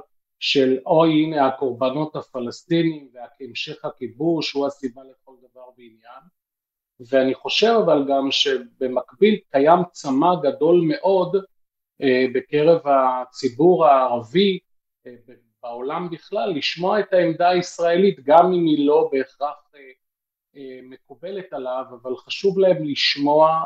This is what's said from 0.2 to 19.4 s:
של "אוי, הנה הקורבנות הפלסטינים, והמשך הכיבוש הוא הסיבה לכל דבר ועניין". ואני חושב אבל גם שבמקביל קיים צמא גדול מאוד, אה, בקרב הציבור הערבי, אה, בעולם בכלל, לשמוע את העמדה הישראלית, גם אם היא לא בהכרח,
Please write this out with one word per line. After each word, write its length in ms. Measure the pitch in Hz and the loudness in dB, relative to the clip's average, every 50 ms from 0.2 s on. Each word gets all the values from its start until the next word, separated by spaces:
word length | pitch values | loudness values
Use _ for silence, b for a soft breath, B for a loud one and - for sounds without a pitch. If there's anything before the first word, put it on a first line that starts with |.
| _ _ _ _ | _ _ _ _
של 400 | - - - 143 131 131 131 127 - | -8 -2 0 2 2 2 0 -2 -2
"אוי, 240 | - 175 160 165 165 156 151 156 | 0 2 4 4 4 4 2 0
הנה 220 | 160 160 147 135 | 0 0 0 0
הקורבנות 680 | 135 135 - 143 131 120 113 131 127 127 147 156 151 - | 0 -2 -2 -6 -6 -4 -4 -4 -4 -2 -4 -6 -6 -8
הפלסטינים, 920 | 147 - - - 127 120 120 107 - - - 165 165 165 165 156 151 139 127 120 | -12 -14 -12 -12 -10 -10 -10 -12 -14 -8 -4 -2 -2 0 -2 -4 -6 -12 -20 _
והמשך 720 | 123 120 113 _ _ 135 120 113 - - 156 147 - - | -20 -20 -20 _ _ -20 -16 -12 -12 -12 -12 -12 -12 -12
הכיבוש 680 | 147 - _ 131 113 107 120 151 170 170 160 - - - | -14 -12 _ -14 -14 -10 -6 -4 -2 -2 -2 -4 -6 -4
הוא 140 | 139 139 | -4 -4
הסיבה 360 | 139 139 - 135 123 117 135 135 | -4 -6 -8 -10 -12 -12 -14 -20
לכל 300 | 135 127 _ _ 135 131 120 123 123 | -20 -20 _ _ -20 -20 _ _ _
דבר 140 | 123 127 127 123 120 123 | _ -20 -20 -20 _ _
ועניין". 440 | 120 117 110 110 113 120 127 135 160 185 _ _ _ _ _ _ _ _ _ _ _ _ _ - 127 117 | -20 -20 -20 _ _ -20 -20 -20 -20 _ _ _ _ _ _ _ _ _ _ _ _ _ _ -20 -10 -2
ואני 240 | 135 131 131 131 127 | 0 0 0 0 -2
חושב 400 | - - - - - 208 226 233 220 190 | -4 -6 -6 -2 0 2 2 2 2 2
אבל 200 | 170 151 143 135 135 | 2 2 2 2 0
גם 220 | 139 135 135 139 | 0 -2 0 -2
שבמקביל 1080 | 131 - - 143 135 123 120 120 _ _ 131 127 127 123 - - - _ 202 214 214 190 - _ - | -2 -2 -2 -2 -2 -4 -6 -10 _ _ -6 -6 -4 -6 -8 -8 -2 _ 2 2 2 0 -4 _ -2
קיים 260 | 139 139 156 170 185 175 - _ | 2 4 4 4 4 2 -2 _
צמא 420 | - - 143 131 135 160 175 180 170 147 | -10 -8 -4 -2 0 2 2 0 0 -2
גדול 380 | 139 127 - 147 165 175 175 165 156 | -4 -2 0 2 2 4 4 2 0
מאוד, 480 | 147 - - 185 196 185 180 160 170 196 190 - _ _ _ _ _ _ _ _ _ - 143 | -2 -2 0 0 0 0 0 0 -2 -4 -6 -8 _ _ _ _ _ _ _ _ _ -4 0
אה, 220 | 135 127 127 127 123 120 | 0 2 2 2 0 -2
בקרב 460 | 131 - - 147 147 151 160 170 165 - | -4 -4 -2 -2 2 4 4 2 2 2
הציבור 1000 | 143 139 135 131 131 127 127 123 - - - - 127 117 123 156 180 180 160 165 | 2 2 2 2 0 -2 -4 -6 -10 -10 -8 -6 -6 -2 2 2 4 4 4 4
הערבי, 720 | 147 139 135 131 120 120 120 113 110 - 175 202 196 185 185 - _ _ _ _ _ _ _ _ | 4 4 4 4 0 -2 -4 -6 -4 -2 0 0 0 0 -4 -8 _ _ _ _ _ _ _ _
אה, 60 | 127 123 120 _ - 120 _ _ _ _ _ - | -20 -20 -20 _ -20 -20 _ _ _ _ _ -16
בעולם 480 | 120 120 123 123 135 156 170 180 170 | -14 -12 -10 -10 -8 -8 -8 -8 -10
בכלל, 420 | 165 151 - _ 196 208 226 208 170 | -12 -14 -14 _ -6 -4 -4 -4 -4
לשמוע 440 | 139 - - - 160 175 190 208 214 | -4 -6 -6 -6 -4 -2 -2 0 -2
את 120 | 196 - - | -2 0 2
העמדה 360 | 180 175 170 160 160 175 175 | 2 2 2 0 0 2 2
הישראלית, 720 | 185 175 175 - - - 170 170 170 180 196 196 185 - 127 | 2 2 -2 -4 -6 -4 -2 0 2 4 4 2 2 0 2
גם 280 | 135 151 170 175 185 185 | 4 6 6 6 6 2
אם 120 | 175 170 | 0 0
היא 200 | 160 151 143 143 | 0 0 0 2
לא 220 | 143 147 160 160 160 143 | 2 2 2 2 0 -2
בהכרח, 580 | 135 131 - _ _ | -4 -4 -6 _ _